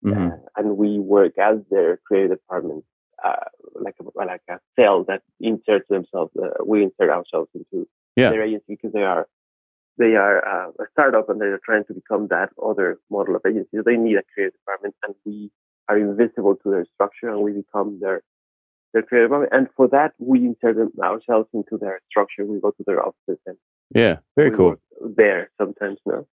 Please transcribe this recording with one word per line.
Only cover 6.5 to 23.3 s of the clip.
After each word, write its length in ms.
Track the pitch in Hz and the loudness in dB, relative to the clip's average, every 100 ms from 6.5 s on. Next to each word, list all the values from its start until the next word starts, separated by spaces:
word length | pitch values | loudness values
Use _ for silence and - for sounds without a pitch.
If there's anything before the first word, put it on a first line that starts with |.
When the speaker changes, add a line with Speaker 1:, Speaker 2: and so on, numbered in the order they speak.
| - | -6
Speaker 2:
we 180 | - 107 | 0 2
insert 260 | 98 - 92 | 0 2 0
ourselves 400 | 82 87 82 80 | 0 -2 -6 -6
into 320 | 85 - 92 85 _ _ - | -10 -12 -10 -10 _ _ 2
Speaker 1:
Yeah. 140 | 123 | 2
Speaker 2:
their 120 | 110 | 2
agency 200 | 110 107 _ | -2 -4 _
because 260 | 104 110 | -12 -6
they 80 | 104 | -2
are, 260 | 98 85 80 _ _ _ _ _ _ _ | 0 0 -4 _ _ _ _ _ _ _
they 160 | 117 110 | 4 4
are, 220 | 101 98 | 4 2
uh, 280 | - 92 90 - | 0 -6 -8 -12
a 20 | - | -8
startup 360 | - 143 120 110 | 0 2 2 0
and 100 | 107 | -4
they're 220 | 104 98 | -2 -4
trying 220 | - 110 | -2 -2
to 80 | 104 | -2
become 360 | 95 - 107 104 | -12 -6 -4 -2
that 200 | 87 98 - | -4 -4 -6
other 340 | 110 101 92 87 _ | -6 -2 -2 -4 _
model 260 | 104 101 90 | -6 -2 -2
of 60 | - | -2
agency. 300 | 107 87 107 | -4 -4 -4
They 140 | 107 120 | 0 0
need 180 | 113 101 | 2 0
a 60 | - | -2
creative 220 | - 95 | -6 -6
department, 400 | - - 98 101 - | -6 -10 -8 -8 -12
and 120 | 104 101 - | -14 -12 -14
we 240 | 104 104 _ _ _ - | -14 -14 _ _ _ -2
are 120 | 107 | 0
invisible 580 | 104 101 117 - 101 98 | 0 0 0 2 0 0
to 80 | - | 0
their 160 | 98 85 | -2 -4
structure, 340 | _ 101 - 120 | _ -4 -4 -8
and 140 | 104 | -4
we 100 | 104 | -4
become 460 | 101 98 104 101 98 | -4 -8 -6 -6 -4
their, 220 | 95 92 _ _ _ _ _ _ _ | -6 -6 _ _ _ _ _ _ _
their 80 | 113 | -4
creative 260 | 110 123 113 | 0 4 4
department. 240 | 143 - | 2 2
And 160 | 131 131 _ | 2 0 _
for 100 | 127 | 4
that, 260 | 139 156 _ | 4 2 _
we 200 | 123 131 123 | 0 2 2
insert 300 | 117 120 110 | 0 0 2
them, 160 | 113 - | 0 -2
ourselves 480 | 87 107 - 113 110 | -4 -4 0 0 0
into 240 | 113 101 110 | -6 -6 -6
their 240 | 104 95 _ | -8 -10 _
structure. 360 | - 101 - 101 | -2 -2 -4 -6
We 120 | 104 | -2
go 120 | 98 | -4
to 140 | - 101 | -4 -2
their 160 | 95 98 | -2 -2
offices 320 | - - | -6 -10